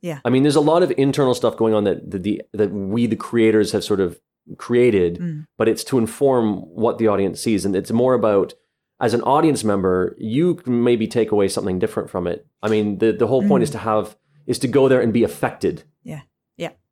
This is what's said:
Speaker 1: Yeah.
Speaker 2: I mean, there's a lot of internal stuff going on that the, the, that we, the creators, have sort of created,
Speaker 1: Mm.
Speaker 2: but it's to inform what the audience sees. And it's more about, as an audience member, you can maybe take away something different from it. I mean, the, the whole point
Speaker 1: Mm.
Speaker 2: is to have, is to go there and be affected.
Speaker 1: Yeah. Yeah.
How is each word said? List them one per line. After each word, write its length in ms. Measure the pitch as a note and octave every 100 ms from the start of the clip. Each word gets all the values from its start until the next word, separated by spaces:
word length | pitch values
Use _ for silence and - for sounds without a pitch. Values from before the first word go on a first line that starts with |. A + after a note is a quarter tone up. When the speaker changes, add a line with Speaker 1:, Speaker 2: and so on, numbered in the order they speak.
Speaker 1:
Yeah. 180 | F3+ D3 A#2+
Speaker 2:
I 40 |
mean, 120 | B2+
there's 120 | C#3+ D3
a 60 |
lot 200 | D3 E3
of 80 | F3+ -
internal 360 | C#3 C3+ C3 A#2+
stuff 200 | A#2+ -
going 160 | A2+ G#2+
on 80 |
that 260 | G2+ - -
the, 80 | F#2+
the, 240 | F#2 G2+ -
that 180 | - G2+
we, 340 | G2+ F#2+ A2 A#2
the 100 | A2
creators, 560 | - A#2+ A2 A2 G2+
have 100 | G#2+
sort 160 | - G2+
of 200 | F#2 - _ _ _ -
created, 640 | - A#2+ B2 G#2 F2 F2
Speaker 1:
Mm. 260 | F3 D#3 D#3 _
Speaker 2:
but 100 | A2+
it's 140 | A2+ -
to 140 | C3
inform 580 | A2 - C#3 B2+ A2 F#2+ F2+ E2
what 220 | A2+ -
the 100 | A2+
audience 320 | G2 G2 -
sees. 240 | - G#2 F#2
And 100 | F#2+
it's 160 | -
more 240 | A#2 B2+ B2
about, 380 | A2 G2+ F2 - _ _ _ _
as 140 | A#2
an 80 | A#2
audience 420 | A2+ C#3+ D#3+ B2
member, 520 | G#2+ G2+ F#2 F2+ F2+ -
you 360 | A2 B2 F3 E3
can 280 | - A#2+
maybe 240 | A#2+ A#2+ G#2+
take 240 | A#2+ A2
away 160 | G#2 G2
something 320 | G2 G2 F#2
different 300 | - - -
from 180 | F#2+ F2
it. 180 | F2 - _
I 80 | G#2+
mean, 280 | G#2+ G#2+ G2
the, 140 | A2+
the 140 | G#2+ A2+
whole 140 | C3 G3+
point 140 | G3+
Speaker 1:
Mm. 40 | -
Speaker 2:
is 40 |
to 60 | A#2
have, 380 | G#2+ G#2+ G2+ - _ _ -
is 120 | A#2+
to 80 | B2+
go 200 | C#3 C3
there 140 | B2+
and 120 | A#2
be 100 | A2
affected. 600 | - - B2+ - F#2 - _ _
Speaker 1:
Yeah. 180 | - D3+ - _ _ _
Yeah. 140 | E3 _ _